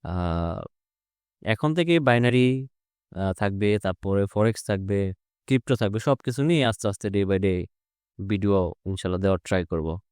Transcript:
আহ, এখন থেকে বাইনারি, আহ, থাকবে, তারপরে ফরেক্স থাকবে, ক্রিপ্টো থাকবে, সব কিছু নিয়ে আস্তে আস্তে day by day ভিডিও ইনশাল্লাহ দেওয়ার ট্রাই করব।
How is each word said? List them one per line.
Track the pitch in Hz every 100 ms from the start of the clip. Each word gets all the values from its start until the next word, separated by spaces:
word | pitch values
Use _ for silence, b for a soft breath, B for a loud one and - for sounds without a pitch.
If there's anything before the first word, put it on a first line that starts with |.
আহ, | - 90 87 82 85 50 50 _ _ _ _ _ _ _
এখন | - 110 151
থেকে | 156 170 165
বাইনারি, | 131 120 120 127 127 131 131 _ _ _ _ 92
আহ, | 95
থাকবে, | 92 101 98 104 104
তারপরে | 95 90 98 98 101
ফরেক্স | 104 110 110
থাকবে, | - 98 98 101 98 92 _ _ -
ক্রিপ্টো | 131 - 123
থাকবে, | 104 104
সব | - 135
কিছু | - 123
নিয়ে | 147 165 123
আস্তে | 107 107
আস্তে | 98 104
day | 101
by | 98 95
day | 98 90 85 _ _ _ _ - 98
ভিডিও | 101 101 98 87 -
ইনশাল্লাহ | - 95 92 90
দেওয়ার | 95 92
ট্রাই | - 92
করব। | 90 82 78 90 _